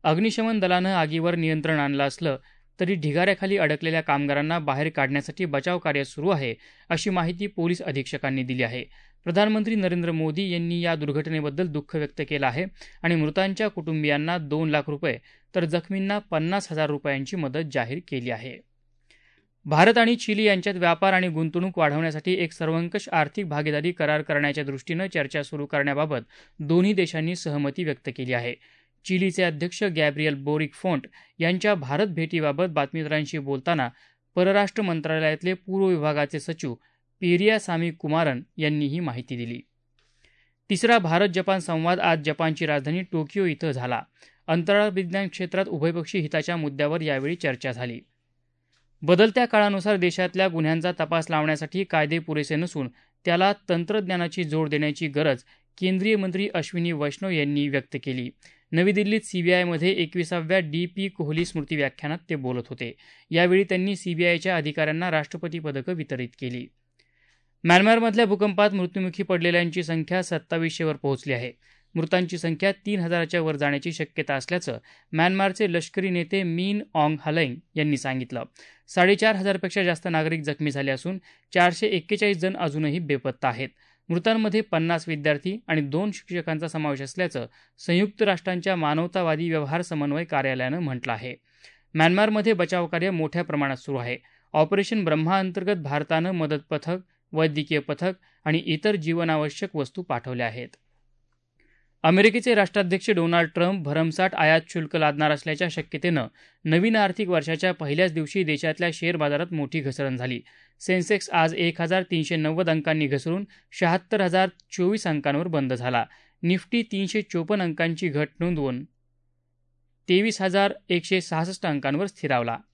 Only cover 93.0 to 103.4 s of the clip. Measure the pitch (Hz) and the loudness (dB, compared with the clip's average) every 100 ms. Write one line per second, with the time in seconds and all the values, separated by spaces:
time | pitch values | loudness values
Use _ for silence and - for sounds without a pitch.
93 | 185 175 156 170 165 147 139 131 - 135 | 0 0 -2 -2 -2 0 0 -2 -6 -6
94 | 120 120 _ _ _ 151 156 202 196 220 | -4 -8 _ _ _ 2 4 2 2 0
95 | 165 151 160 190 190 180 185 196 143 147 | 2 2 2 2 0 -2 -2 -2 -2 -4
96 | 151 160 175 185 151 147 - 151 165 180 | 0 0 0 -2 -2 -2 -4 -6 -4 -6
97 | - _ _ 151 160 151 147 151 143 143 | -8 _ _ 0 2 0 -2 -2 -2 -2
98 | 180 185 _ _ 156 160 - 156 214 208 | -2 -4 _ _ 0 0 0 0 0 0
99 | 156 165 165 156 151 - 196 156 131 - | 0 0 0 0 -2 -4 -6 -4 -4 -8
100 | 175 123 127 123 117 113 120 _ _ _ | -6 -6 -4 -4 -4 -4 -14 _ _ _
101 | _ _ _ _ _ _ _ _ _ _ | _ _ _ _ _ _ _ _ _ _
102 | 160 185 214 226 247 214 190 208 180 185 | 4 6 6 4 2 4 4 0 0 0
103 | - 185 165 170 | 0 0 2 2